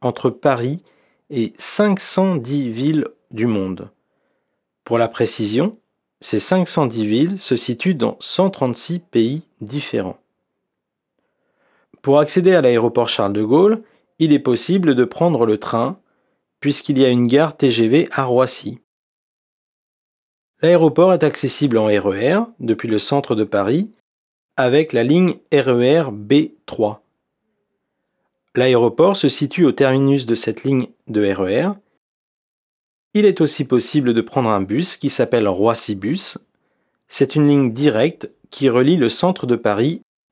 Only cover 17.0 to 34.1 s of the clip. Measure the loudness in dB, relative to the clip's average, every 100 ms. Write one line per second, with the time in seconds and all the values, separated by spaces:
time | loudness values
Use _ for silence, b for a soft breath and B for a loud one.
17 | 2 4 2 2 2 0 0 2 2 2
18 | 0 -4 0 0 0 -2 -10 -14 _ _
19 | _ _ _ _ _ _ _ _ _ _
20 | _ _ _ _ _ -2 2 4 4 4
21 | 4 4 0 -2 -6 -2 0 2 2 2
22 | 0 0 0 0 -2 -6 -4 -2 -2 -2
23 | 0 -2 -2 -2 -2 -2 0 -2 -4 _
24 | _ _ _ _ _ -2 2 2 0 0
25 | 2 2 2 -2 -2 0 2 2 4 2
26 | 0 -6 0 0 0 _ -12 -4 -4 -4
27 | _ _ _ _ _ _ _ _ _ _
28 | _ _ _ _ _ 0 2 4 2 4
29 | 2 2 -2 -2 -4 0 2 2 2 2
30 | 2 0 0 -4 -4 -4 -2 -2 -2 _
31 | -6 -2 0 0 -2 0 -2 -4 _ _
32 | _ _ _ _ _ _ _ _ _ _
33 | _ 2 2 4 0 -2 0 0 0 0
34 | 0